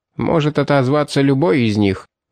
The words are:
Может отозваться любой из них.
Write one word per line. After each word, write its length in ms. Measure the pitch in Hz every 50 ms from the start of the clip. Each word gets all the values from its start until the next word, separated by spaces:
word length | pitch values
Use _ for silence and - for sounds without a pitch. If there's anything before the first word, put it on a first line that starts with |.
| _ _ _
Может 420 | - 120 - 160 165 147 151 147 151
отозваться 640 | 139 - 143 139 127 127 147 151 143 - - 143
любой 420 | 139 139 139 135 160 185 180 135
из 140 | 117 110 101
них. 320 | 107 104 98 92 - - _ _ _ _ _